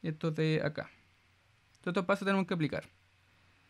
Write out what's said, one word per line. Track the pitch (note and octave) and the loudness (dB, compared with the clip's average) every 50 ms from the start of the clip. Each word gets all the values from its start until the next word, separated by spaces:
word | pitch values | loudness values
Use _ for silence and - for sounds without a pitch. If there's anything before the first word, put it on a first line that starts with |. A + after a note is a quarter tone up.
| - | -4
Estos | E3+ D#3 D#3 - E3 D#3 | -6 -6 -2 -2 -4 0
de | D#3+ D#3+ D#3 D#3 D#3 - | 0 2 2 2 2 2
acá. | D3 D3+ - - - - - _ _ _ _ _ _ _ _ _ _ _ _ _ _ _ - | 0 -2 -4 -10 -10 -12 -20 _ _ _ _ _ _ _ _ _ _ _ _ _ _ _ -8
Todos | - F#3+ E3+ | -6 -2 -2
estos | G3 F#3 | -2 2
pasos | F3+ G3 G3 G3 | 2 0 0 2
tenemos | F#3+ G3 G3 F#3+ | 2 2 2 2
que | - F#3+ | 2 0
aplicar | E3+ D#3+ C#3 - D#2+ - - _ _ _ _ _ _ _ _ _ _ _ _ _ _ _ _ | 0 0 0 0 -4 -6 -8 _ _ _ _ _ _ _ _ _ _ _ _ _ _ _ _